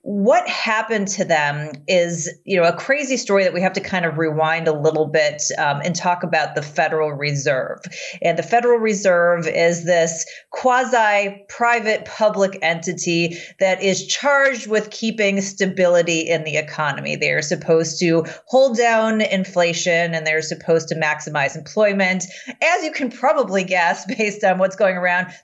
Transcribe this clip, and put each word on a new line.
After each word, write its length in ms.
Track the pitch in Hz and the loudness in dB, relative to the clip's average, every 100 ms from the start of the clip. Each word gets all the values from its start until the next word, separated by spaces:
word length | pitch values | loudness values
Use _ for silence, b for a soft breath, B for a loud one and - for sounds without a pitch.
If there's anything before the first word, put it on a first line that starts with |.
What 480 | - 202 202 339 719 | -4 0 4 4 2
happened 600 | - 226 220 226 220 196 | -4 -2 -2 0 -2 -2
to 140 | - | -2
them 500 | 165 160 147 147 151 147 - | 0 2 2 -2 -8 -10 0
is, 400 | 180 170 165 170 - | 2 2 -2 -8 -10
you 160 | - 185 | -2 2
know, 80 | 170 | 4
a 80 | |
crazy 420 | 170 - 285 269 254 | 2 -2 -2 0 -4
story 260 | - 196 | 2 2
that 100 | 185 | 2
we 80 | 170 | 0
have 120 | 185 | -2
to 60 | 185 | -2
kind 240 | - 185 | -4 -2
of 140 | 170 151 | -2 -2
rewind 500 | 160 151 156 165 165 | -2 0 0 2 0
a 60 | |
little 320 | 151 151 156 | 2 0 2
bit, 380 | 151 156 151 147 - - | 0 2 0 -2 -6 -2
um, 200 | 147 143 | 0 0
and 100 | 175 | -2
talk 280 | 170 180 175 | -2 -2 -2
about 320 | 170 165 147 | 0 -2 0
the 80 | 156 | -4
Federal 480 | 147 - 156 160 151 | -4 -2 0 0 -2
Reserve. 640 | 139 147 143 143 131 123 - - B B B | -2 -4 -2 0 0 -2 -10 -12 B B B
And 120 | 170 | 0
the 60 | 170 | 0
Federal 380 | - 233 240 240 | 2 2 4 4
Reserve 680 | 220 202 196 175 175 170 156 | 2 2 2 4 4 2 0
is 380 | - 170 170 | 2 2 2
this 400 | 165 175 165 - - B B | 0 2 2 -2 -10 B B
quasi-private 1600 | - 254 247 240 233 214 202 202 196 - - 240 233 214 214 | -2 2 2 2 2 4 2 0 -8 -18 -2 0 2 0 -2
public 520 | - - 214 190 190 - | -4 0 2 4 0 0
entity 720 | 160 170 185 170 180 170 170 170 B - | -2 -2 -6 -4 -2 0 0 -4 B -2
that 200 | 190 185 | 0 2
is 240 | 196 185 190 | 0 -2 -4
charged 580 | - 269 277 269 240 | -2 2 2 2 0
with 240 | 214 214 208 | -2 -2 -2
keeping 500 | - 226 214 202 196 | -6 -6 0 0 0
stability 840 | 190 - 190 190 180 175 170 165 | -4 -2 -2 2 4 4 2 -2
in 240 | - 165 | 0 -2
the 120 | 156 151 | -2 -4
economy. 580 | 151 - 151 139 143 | -6 -4 -4 -4 -6
They 140 | 151 147 | -4 -2
are 140 | 147 | -2
supposed 560 | 151 160 151 165 165 - | -2 -4 2 2 2 0
to 260 | 175 165 165 B _ | 2 2 0 B _
hold 280 | 254 269 | 4 4
down 440 | 226 233 226 220 220 | 4 2 4 2 0
inflation, 920 | 214 190 185 180 170 170 185 165 170 | 0 -2 -2 0 0 0 0 2 0
and 120 | 160 | -2
they're 160 | 156 156 | 0 -2
supposed 460 | 156 160 - 165 160 | -2 -8 0 0 2
to 80 | |
maximize 640 | 160 156 151 160 147 139 160 | -2 -2 -2 -4 -2 -2 -4
employment. 680 | 147 - 208 196 185 185 185 B B B | -6 0 2 2 0 -2 -6 B B B
As 240 | 311 359 | 0 0
you 60 | 311 | -2
can 180 | 302 247 | -4 -6
probably 540 | - 262 311 208 196 | 0 0 2 0 -2
guess, 400 | 180 185 170 185 | 0 2 2 0
<laughs> 120 | 185 233 | -6 -4
based 280 | 208 202 | -4 0
on 140 | 196 180 | 0 2
what's 180 | 190 190 | 0 2
going 180 | 196 | 0
around, 380 | 180 180 180 180 B | 2 0 0 -2 B